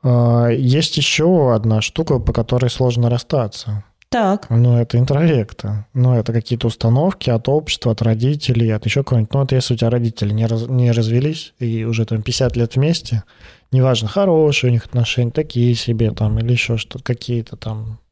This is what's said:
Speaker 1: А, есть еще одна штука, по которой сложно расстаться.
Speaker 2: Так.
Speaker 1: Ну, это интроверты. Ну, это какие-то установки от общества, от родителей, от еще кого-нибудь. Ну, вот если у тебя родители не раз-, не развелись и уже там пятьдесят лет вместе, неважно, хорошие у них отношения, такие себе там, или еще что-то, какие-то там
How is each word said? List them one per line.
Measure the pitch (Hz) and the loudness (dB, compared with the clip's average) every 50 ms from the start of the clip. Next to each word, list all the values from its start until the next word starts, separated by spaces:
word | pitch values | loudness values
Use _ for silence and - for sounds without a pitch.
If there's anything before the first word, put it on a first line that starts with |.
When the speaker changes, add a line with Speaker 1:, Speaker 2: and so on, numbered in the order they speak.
Speaker 1:
А, | - 131 123 120 120 120 120 120 120 120 | 2 2 2 4 4 4 4 4 2 2
есть | 117 135 135 123 127 151 165 - - | 2 2 2 2 2 2 0 -2 -2
еще | - 135 - - - 156 170 185 170 147 127 | -2 -2 -2 0 2 2 2 4 4 4 4
одна | 120 110 107 113 110 107 | 2 2 2 2 0 0
штука, | 104 - - - 165 - 147 123 | 0 -2 -4 -6 -2 0 0 0
по | 117 - | 0 -2
которой | - - 113 - 127 123 127 123 | -2 -2 -2 0 0 0 0 0
сложно | - - 131 123 120 120 120 117 | 0 0 0 0 2 2 2 2
расстаться. | 120 120 - _ - 139 117 101 - - - 110 104 104 - _ _ _ _ _ | 0 -2 -2 _ -2 -2 -2 -2 -6 -10 -8 -6 -6 -6 -8 _ _ _ _ _
Speaker 2:
Так. | - 240 220 190 196 - - - | -2 0 2 2 0 -2 -2 0
Speaker 1:
Ну, | 117 117 120 123 120 120 | 2 2 4 4 4 2
это | 120 - - 120 | 2 0 0 0
интроверты. | 123 131 143 139 165 165 156 123 104 - - - - 101 107 104 104 _ | 2 2 2 2 2 2 2 2 0 -2 -8 -12 -8 -6 -6 -6 -8 _
Ну, | _ 131 123 127 123 | _ 0 2 4 2
это | 117 107 - | 2 0 0
какие-то | 113 117 110 - 123 113 - 117 | -2 -2 -2 -2 -4 -2 -2 -4
установки | 110 - - 113 117 131 156 190 190 - - 131 | -2 0 0 2 2 4 2 0 0 -2 -2 -2
от | 120 110 - - | -2 0 0 0
общества, | 139 151 156 - - - - 123 | 0 0 0 -4 -8 -4 -2 -2
от | 110 - | -2 0
родителей, | 113 113 110 110 120 131 147 147 - - 123 113 117 110 | 0 0 0 0 0 -2 -2 -2 -2 -2 0 2 2 0
от | 110 107 - | 0 -2 -2
еще | 117 - 139 135 | -2 -2 -2 0
кого-нибудь. | - 127 117 110 - - | 0 0 0 0 0 0
Ну, | 139 | -2
вот | 139 131 | 0 2
если | 135 127 123 - 127 | 0 0 0 0 -2
у | |
тебя | 113 117 117 | 0 0 0
родители | 120 123 120 117 113 - 107 101 | 0 0 -2 -2 -2 -2 -2 -2
не | 104 107 113 | 0 0 0
раз-, | 110 117 113 117 123 | 0 0 -2 -2 -2
не | 131 123 123 120 | 0 2 2 2
развелись | 117 117 113 110 117 120 135 151 156 156 - - _ _ | 2 2 0 2 0 0 0 0 -4 -6 -12 -16 _ _
и | 123 117 113 113 110 | -6 -4 -4 -4 -4
уже | 113 113 113 113 | -2 -2 -2 -2
там | - 113 110 | -2 -2 -4
пятьдесят | 107 - 120 - 131 120 - | -4 -4 -2 0 0 0 0
лет | 123 117 113 - | 0 -2 0 0
вместе, | 131 139 156 170 - - - 120 110 - _ _ _ - - - _ _ _ | 0 0 0 0 -2 -4 -4 -4 -4 -4 _ _ _ -20 -20 -20 _ _ _
неважно, | - 131 127 131 123 110 110 104 | 2 2 4 4 2 0 -2 -2
хорошие | - 190 202 190 170 160 156 151 143 139 - 123 | 0 0 2 4 4 4 4 2 2 2 2 2
у | |
них | 120 113 - | 2 0 -2
отношения, | - - 123 117 - - - 123 117 | -2 -2 -2 -2 0 0 -2 -2 0
такие | - - 156 - - 120 120 120 120 | -2 -4 -4 -4 -2 0 2 2 2
себе | 113 - - 117 110 117 107 | 0 -2 -4 -2 0 0 -2
там, | - - 110 107 110 110 | 0 -2 -2 -2 0 -2
или | 113 117 | 0 0
еще | 123 117 - - 117 110 | 0 0 0 -2 -2 -4
что-то, | - - - - - | -4 -10 -14 -14 -6
какие-то | - 123 - - - 120 117 113 - - | -6 -6 -6 -4 -6 -4 -4 -6 -8 -14
там | - - 110 110 107 110 110 110 113 _ _ | -12 -10 -10 -10 -8 -10 -12 -12 -14 _ _